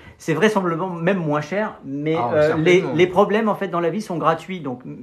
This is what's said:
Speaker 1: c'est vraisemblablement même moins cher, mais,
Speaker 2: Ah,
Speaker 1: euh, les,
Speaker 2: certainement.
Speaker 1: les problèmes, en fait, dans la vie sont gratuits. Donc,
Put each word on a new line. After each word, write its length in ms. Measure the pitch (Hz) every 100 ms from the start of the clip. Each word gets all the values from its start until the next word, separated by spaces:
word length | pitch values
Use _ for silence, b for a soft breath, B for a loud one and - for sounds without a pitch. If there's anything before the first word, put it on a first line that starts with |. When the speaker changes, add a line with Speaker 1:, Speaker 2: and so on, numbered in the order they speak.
| B -
Speaker 1:
c'est 160 | -
vraisemblablement 560 | 151 208 202 180 165 185
même 280 | 170 170 196
moins 220 | 156 147
cher, 400 | 151 190 214 -
mais, 320 | 139 139 151 160
Speaker 2:
Ah, 140 | 120
Speaker 1:
euh, 240 | 156 151 156
les, 160 | 165
Speaker 2:
certainement. 200 | 180 160
Speaker 1:
les 120 | 151 180
problèmes, 420 | 180 196 208 226
en 60 |
fait, 140 | 180 196
dans 120 | 170
la 100 | 170
vie 120 | 190
sont 160 | 202 165
gratuits. 420 | 147 160 - 185
Donc, 220 | 139 123 - 143